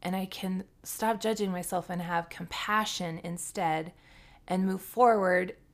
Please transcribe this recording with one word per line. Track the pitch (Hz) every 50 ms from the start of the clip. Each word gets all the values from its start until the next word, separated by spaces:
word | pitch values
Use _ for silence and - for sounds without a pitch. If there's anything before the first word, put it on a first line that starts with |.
and | - 180 185
I | 190 190
can | 185 - - - 190 185 185 190 - _ _ -
stop | - - - - 220 226 208
judging | - 220 220 214 208 190
myself | 185 180 180 - - 180 170 -
and | 180 175
have | 175 170 175 170 170 175
compassion | - - - 165 - - - - 208 214 220 208 - - 185 170 160 165 -
instead | - 170 180 - - - - 185 165 156 160 160 170 - - - - - - - - - - - -
and | 180 185 190
move | 190 190 190
forward | - - - - 247 240 226 208 190 185 180 180 185 180 - - - _